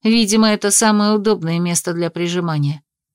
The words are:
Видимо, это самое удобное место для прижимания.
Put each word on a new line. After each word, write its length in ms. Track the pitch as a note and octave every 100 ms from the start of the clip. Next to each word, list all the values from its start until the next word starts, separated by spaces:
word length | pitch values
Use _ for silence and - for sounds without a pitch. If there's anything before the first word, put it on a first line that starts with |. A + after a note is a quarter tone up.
Видимо, 460 | A3 A#3 G#3 A3 A3
это 200 | G#3+ G3+
самое 440 | G3 A3 G#3 G#3
удобное 460 | G#3+ G#3 G3 E3 E3+
место 340 | F3 E3+ -
для 180 | E3+ E3+
прижимания. 720 | E3+ E3+ F3 E3+ D#3 C#3+ D3 _ _ _